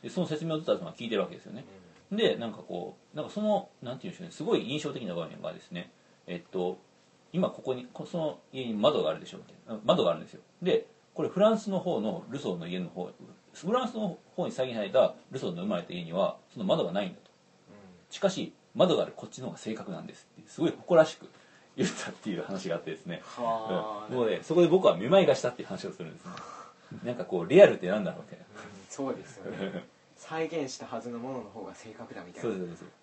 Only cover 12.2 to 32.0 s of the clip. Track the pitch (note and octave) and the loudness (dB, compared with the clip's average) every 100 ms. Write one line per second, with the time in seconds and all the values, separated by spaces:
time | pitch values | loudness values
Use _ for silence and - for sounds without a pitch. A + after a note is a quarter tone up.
12.2 | - C3+ B2 F2 E2+ F#2 E2+ F#2 F2+ - | -8 -6 -4 -4 -4 -4 -4 -6 -10 -10
13.2 | F2+ - _ - E3 B3 B3 A3+ G#3 - | -20 -20 _ -10 0 0 0 -4 -4 -6
14.2 | - - D3 - C3 A2+ G2 A#2+ - - | -12 -4 -4 -2 -2 -2 2 6 4 2
15.2 | - C3 A#2+ E2+ G2 F2+ E2+ F2+ E2+ E2+ | -10 -6 -4 -4 -2 -2 -4 -8 -4 2
16.2 | F2+ - _ - G2 D#3+ F#2 F#2+ F#2+ - | 2 0 _ -6 0 2 2 0 -4 -8
17.2 | - _ _ _ _ - - - _ - | -20 _ _ _ _ -20 -20 -20 _ -2
18.2 | G3 - - - _ A2+ F3 C3 E2+ - | 0 0 -8 -10 _ 2 4 4 2 -4
19.2 | - - B2+ F2+ A2 A2 G2+ E2+ F2 - | -14 -10 -10 -8 -8 -8 -8 -10 -12 -18
20.2 | - - - - F3+ - - E3+ D#3 - | -20 -20 -18 -2 -2 -2 6 8 8 4
21.2 | - - - - - - F#2 - - - | -18 -20 -20 -20 -18 -2 -2 0 -10 -8
22.2 | G#2+ E2+ - F#2+ F2+ E2 - - - - | -6 -4 -4 -6 -4 -4 -6 -10 -10 -10
23.2 | - - A#2+ A2+ A2 A2+ G#2+ G#2 G#2+ B2 | -10 -4 -2 -2 0 -2 -2 -8 -4 0
24.2 | A2+ F2+ - E3 E3+ F3+ C3 F2 A2+ G3 | 2 0 2 6 8 8 6 4 6 8
25.2 | E3 - B2 - - F#2 F#2+ - E2 - | 8 6 2 -4 -10 -8 -8 -8 -12 -12
26.2 | F#2 E2+ - - - - - - A#2+ B2 | -14 -14 -14 -16 -18 -20 -18 -10 -8 -6
27.2 | F2+ F#2 E2+ - A#2 - F2+ G#2+ F2+ - | -2 -2 6 12 12 10 0 0 -2 -6
28.2 | - - - - G#2 G2 - - C3+ G#2+ | -14 -20 -18 -18 -18 -18 -16 -6 -6 -6
29.2 | - - F#2 - F#3+ F3+ - _ _ - | -10 -14 -10 -6 -6 -6 -12 _ _ -20
30.2 | - D#3+ D#3+ E3 C3+ - C3+ A#2 A#2+ A#2+ | -10 -4 -2 -2 -4 -8 -8 -8 -6 -8
31.2 | B2 B2+ G#2 G#2+ F#2 F2+ A2+ - | -6 -8 -8 -12 -14 -14 -18 -16